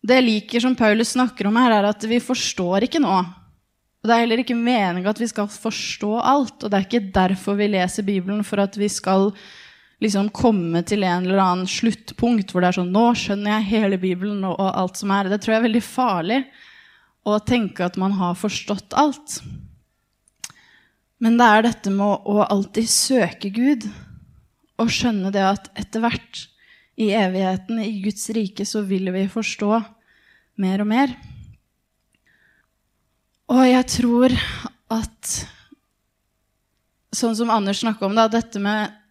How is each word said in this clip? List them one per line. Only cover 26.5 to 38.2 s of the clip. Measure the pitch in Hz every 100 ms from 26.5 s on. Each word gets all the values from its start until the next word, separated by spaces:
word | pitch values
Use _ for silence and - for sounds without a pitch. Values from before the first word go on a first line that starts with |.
| _ _ _ _ -
i | 220
evigheten, | 214 190 185 185 185 185 226 214
i | 208
Guds | 196 208 -
rike, | 226 196 - 202
så | 214 202
vil | 190 185
vi | 185 190
forstå | 226 214 - 208 226 214 _ _ _ _ _ _ -
mer | 185 196
og | 208
mer. | 226 277 247 - - - - _ _ _ _ _ _ _ _ _ _ _ _ _ _ _ _ _ _ -
Og | 254 254
jeg | 254 254
tror | - 240 240 254 247 - - - _ _ 226
at, | 220 _ - - - - _ - _ _ _ _ _ _ _ _ _ _ _ _ _
sånn | - 233 220
som | 233
Anders | 220 196 196
snakket | 233 214 196
om |
da, | 214